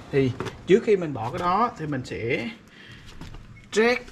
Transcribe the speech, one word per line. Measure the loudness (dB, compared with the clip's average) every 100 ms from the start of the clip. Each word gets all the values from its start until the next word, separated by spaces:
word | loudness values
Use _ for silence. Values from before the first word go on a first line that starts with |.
| -2
thì | 2 2 0 -6 -6 4
trước | 4
khi | 6 2
mình | 0
bỏ | -4 -6
cái | -2
đó | 0 2 2 -2
thì | -6
mình | -6 -6
sẽ | -6 -2 -2 -4 -10 -18 -20 -20 -20 -18 -16 -14 -16 -18 -20 -2
check | 4 4 4 -2